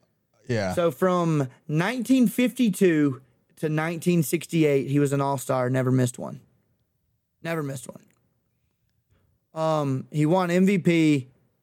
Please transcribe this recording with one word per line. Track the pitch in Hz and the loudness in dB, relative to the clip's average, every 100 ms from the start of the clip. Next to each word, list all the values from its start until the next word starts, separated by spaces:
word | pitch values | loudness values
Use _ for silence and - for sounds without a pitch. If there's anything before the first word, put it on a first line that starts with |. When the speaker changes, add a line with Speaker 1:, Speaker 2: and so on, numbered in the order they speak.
| _ _ _ _ - | _ _ _ _ -4
Speaker 1:
Yeah. | 117 95 | -2 -2
Speaker 2:
so | 175 170 | 0 -2
from | - 185 180 165 156 131 - - | 0 0 0 0 0 -2 -8 -4
nineteen | 151 190 254 214 262 226 | -2 -2 -2 0 2 2
fifty-two | - 247 - 233 180 185 156 147 127 _ _ _ - | 2 -2 0 -2 2 2 4 0 -2 _ _ _ -8
to | 156 | -4
nineteen | 156 160 170 180 175 | -2 -4 -4 0 0
sixty-eight, | 156 170 - 170 151 139 135 | 0 -4 -2 0 2 2 0
he | 143 | 0
was | 143 | 0
an | 139 | 0
all-star, | 139 139 - 131 123 | -2 -4 -4 -2 0
never | 131 127 | 0 0
missed | 131 123 - | 0 0 -4
one. | 69 135 _ _ _ _ _ _ _ _ _ _ | -14 -14 _ _ _ _ _ _ _ _ _ _
Never | 165 165 | -8 -6
missed | 143 139 - | -6 -10 -14
one. | - _ _ _ _ _ _ _ _ _ _ _ _ _ _ _ | -20 _ _ _ _ _ _ _ _ _ _ _ _ _ _ _
Um, | 160 160 156 143 131 - | -4 -2 0 -2 -4 -4
he | 151 151 | -2 2
won | 185 175 | 2 2
M | 180 190 | 2 4
V | 196 | 2
P | 160 165 156 143 123 _ _ _ | 2 4 4 2 -2 _ _ _